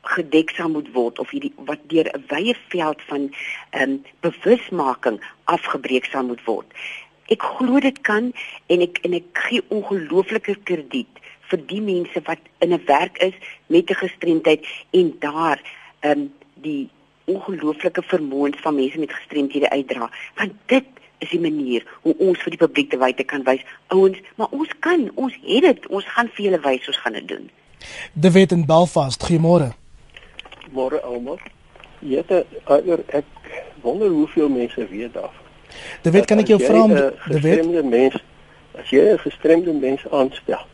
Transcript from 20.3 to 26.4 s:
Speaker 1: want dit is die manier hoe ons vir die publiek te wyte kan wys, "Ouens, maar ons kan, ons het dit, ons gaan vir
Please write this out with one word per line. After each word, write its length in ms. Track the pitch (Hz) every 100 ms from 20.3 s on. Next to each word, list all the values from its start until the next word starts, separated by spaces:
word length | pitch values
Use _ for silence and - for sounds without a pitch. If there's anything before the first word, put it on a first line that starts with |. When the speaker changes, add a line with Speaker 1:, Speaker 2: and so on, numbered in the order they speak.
| -
Speaker 1:
want 180 | 202 - -
dit 180 | 262 - - _ _
is 120 | 165
die 100 | 170
manier 460 | 165 156 131 120 - -
hoe 140 | 165 -
ons 220 | 190 175
vir 100 | -
die 180 | 170 165
publiek 220 | - 143
te 80 | 135
wyte 260 | 127 127
kan 200 | 131 147
wys, 180 | 131 131 - - _
"Ouens, 300 | 185 190 190 - -
maar 120 | 220
ons 200 | 277 311 -
kan, 320 | 311 359 220
ons 200 | - 262
het 280 | - - 214
dit, 260 | 349 - -
ons 180 | 202 -
gaan 220 | - 233
vir 180 | -